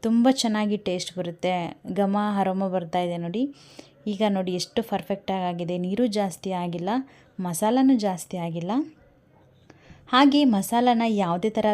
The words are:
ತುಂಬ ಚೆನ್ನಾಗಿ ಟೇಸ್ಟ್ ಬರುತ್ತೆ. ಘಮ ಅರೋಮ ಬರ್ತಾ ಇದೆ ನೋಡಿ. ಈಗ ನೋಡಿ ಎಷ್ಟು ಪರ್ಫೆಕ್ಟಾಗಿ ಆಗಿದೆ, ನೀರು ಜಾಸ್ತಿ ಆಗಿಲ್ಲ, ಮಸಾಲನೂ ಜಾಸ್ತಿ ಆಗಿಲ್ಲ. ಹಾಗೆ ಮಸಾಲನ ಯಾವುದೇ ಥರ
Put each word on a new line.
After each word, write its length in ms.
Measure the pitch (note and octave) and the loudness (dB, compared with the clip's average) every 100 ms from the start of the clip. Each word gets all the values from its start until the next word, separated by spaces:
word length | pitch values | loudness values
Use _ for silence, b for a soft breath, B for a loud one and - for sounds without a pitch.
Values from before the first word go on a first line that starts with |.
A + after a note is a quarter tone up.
ತುಂಬ 260 | A3+ A#3 C4 | 0 4 4
ಚೆನ್ನಾಗಿ 460 | C4 A#3 G#3+ G#3 G#3 | 4 0 0 -2 -2
ಟೇಸ್ಟ್ 400 | G3 F3+ - F#3+ | -2 -4 -6 -6
ಬರುತ್ತೆ. 360 | E3+ E3+ F3+ F3+ E3+ - - | -6 -4 -2 -2 -4 -8 -6
ಘಮ 240 | F3+ G3 G#3 G#3 G3+ | 0 0 2 0 0
ಅರೋಮ 280 | F#3+ F#3+ F#3+ | 0 0 -2
ಬರ್ತಾ 320 | F3+ E3 F3+ | -2 -2 -2
ಇದೆ 180 | F3 F3 | -2 -4
ನೋಡಿ. 260 | E3+ G#3 C#4 B B B B B G#3 | -4 -2 -4 B B B B B -6
ಈಗ 140 | G3 G#3+ | 0 0
ನೋಡಿ 220 | F#3+ F#3 | 0 -2
ಎಷ್ಟು 300 | F3+ - A#3+ | -4 -4 -4
ಪರ್ಫೆಕ್ಟಾಗಿ 600 | A3+ G3 - G3 - F#3+ | -2 -4 -4 -6 -4 -2
ಆಗಿದೆ, 340 | F3+ F3 E3+ F3+ | -2 -4 -4 -4
ನೀರು 280 | F3+ G3+ | -2 0
ಜಾಸ್ತಿ 460 | B3 G#3 F#3+ - F#3+ | 0 0 -2 -4 -6
ಆಗಿಲ್ಲ, 380 | F3+ F3 F3 F#3 B3+ C4+ b b - | -4 -4 -4 -2 -4 -6 b b -8
ಮಸಾಲನೂ 540 | F3+ D#3+ G#3+ B3+ C4+ B3 | -6 0 2 4 6 4
ಜಾಸ್ತಿ 400 | G3+ F3+ - F3+ | 2 -4 -8 -6
ಆಗಿಲ್ಲ. 340 | E3+ E3+ F3 B3+ D#4 - _ _ _ _ _ _ _ b b b b | -6 -4 -2 -2 -4 -10 _ _ _ _ _ _ _ b b b b
ಹಾಗೆ 360 | B3+ C#4+ C#4+ | 4 6 6
ಮಸಾಲನ 600 | C4+ G3+ F#3 A#3 B3 A#3 A3+ | 4 2 0 2 2 2 2
ಯಾವುದೇ 420 | G3+ F3 F3 G#3+ | 0 0 0 -2
ಥರ 160 | A3 G#3+ | 0 0